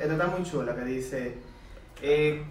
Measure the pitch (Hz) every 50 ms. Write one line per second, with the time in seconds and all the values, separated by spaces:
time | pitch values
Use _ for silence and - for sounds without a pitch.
0 | 151 151 156 156 175 180 180 180 170 - 151 131 123 120 120 123 123 127 131 131
1 | 127 - 139 127 123 120 117 - - - - - - - - - - - - -
2 | 143 143 147 151 151 151 151 151 - -